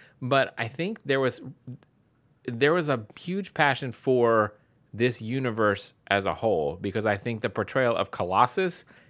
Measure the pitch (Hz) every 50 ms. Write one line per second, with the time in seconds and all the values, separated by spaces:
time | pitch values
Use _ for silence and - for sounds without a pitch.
0 | - - _ _ 131 123 139 135 123 - - - 113 110 - - 165 196 226 -
1 | - 139 135 135 135 127 117 - - 131 - - _ - 123 - - _ _ _
2 | _ _ _ _ _ _ _ _ _ 131 120 117 143 147 165 180 160 147 135 120
3 | 110 - - - - 175 185 196 190 - - - 151 143 131 - 147 127 107 -
4 | - 139 127 123 120 117 113 110 107 101 - _ _ _ _ _ _ _ - 104
5 | 117 127 120 - 113 110 123 135 131 123 107 113 110 104 98 98 - - - _
6 | _ - 98 101 95 95 82 - - 113 98 82 76 71 80 92 104 101 95 113
7 | 104 110 101 98 - 120 117 107 - 113 - - 107 - - 135 127 120 113 87
8 | 98 - - - 104 107 92 101 123 127 - 196 190 180 175 - - - - -
9 | _ _